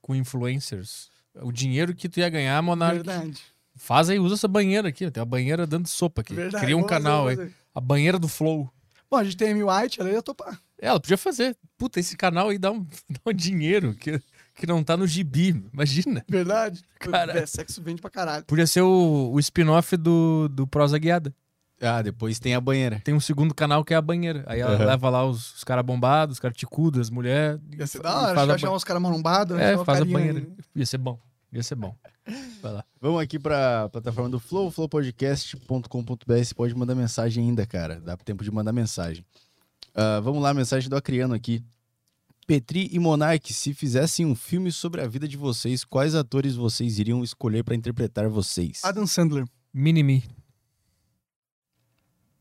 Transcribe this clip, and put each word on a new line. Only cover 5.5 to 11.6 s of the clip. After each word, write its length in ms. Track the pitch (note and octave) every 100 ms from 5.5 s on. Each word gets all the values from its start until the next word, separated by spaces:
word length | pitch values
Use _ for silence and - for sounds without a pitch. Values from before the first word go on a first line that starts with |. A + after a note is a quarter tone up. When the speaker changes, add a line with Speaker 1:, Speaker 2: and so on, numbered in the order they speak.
| E3 D#3+
Speaker 1:
dando 200 | E3 E3+
sopa 360 | - F3 -
aqui. 100 | -
Speaker 2:
Verdade, 300 | D#3 F#3 G3+
Speaker 1:
Cria 100 | C3 E3
um 40 |
Speaker 2:
vou 80 | G3+
fazer, 140 | E3
Speaker 1:
canal 180 | D3+ D3+
Speaker 2:
vou 80 | C3
Speaker 1:
aí. 80 | B2+
Speaker 2:
fazer. 180 | E3+ - _
Speaker 1:
A 60 | C#3
banheira 380 | B2+ C#3+ D#3 F#3
do 80 | D#3+
Flow. 440 | - D#3 D#3 C3+ _ _ _ -
Speaker 2:
Bom, 80 | C4+
a 60 |
gente 120 | G3 F#3
tem 120 | G#3+
a 40 |
Amy 100 | G#3
White, 380 | G3+ F#3+ A#3+ -
ela 100 | F#3
ia 120 | A3
topar. 360 | - - - - _ -
Speaker 1:
É, 60 | A#3+
ela 100 | D#3
podia 200 | - F#3+
fazer. 360 | F#4+ B3+ B3+ A#3